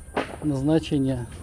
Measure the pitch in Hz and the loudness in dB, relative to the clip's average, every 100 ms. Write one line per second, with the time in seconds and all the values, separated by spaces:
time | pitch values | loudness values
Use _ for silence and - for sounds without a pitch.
0 | - - - - 151 135 143 160 - 151 | -8 -4 -4 -4 -2 2 4 4 4 0
1 | 135 127 113 - | 2 0 -4 -10